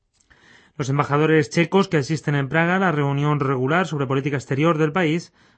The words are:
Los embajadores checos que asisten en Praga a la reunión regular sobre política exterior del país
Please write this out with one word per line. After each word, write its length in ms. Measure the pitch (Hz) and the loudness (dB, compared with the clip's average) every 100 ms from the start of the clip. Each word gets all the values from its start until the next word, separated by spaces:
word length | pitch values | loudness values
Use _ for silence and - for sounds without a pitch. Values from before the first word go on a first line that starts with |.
| _ _ _ _ _ - _ - | _ _ _ _ _ -20 _ -8
Los 140 | 131 | -2
embajadores 580 | 143 147 147 156 156 147 | 0 2 2 4 2 2
checos 380 | 170 165 196 196 | 0 2 2 2
que 100 | 156 | 0
asisten 380 | 127 151 - 143 | -2 -4 -2 -2
en 120 | 135 | -2
Praga 280 | 160 170 185 | 0 0 0
a 40 | |
la 120 | 190 | 0
reunión 480 | 147 143 139 147 147 | 0 0 0 0 0
regular 480 | 135 131 131 170 175 | 0 -2 0 0 -2
sobre 180 | 151 131 | -4 -2
política 320 | 135 143 139 | -2 -2 -4
exterior 400 | - 135 160 156 | -4 0 0 2
del 140 | 156 | 0
país 420 | 185 165 165 - _ _ | 0 0 -2 -6 _ _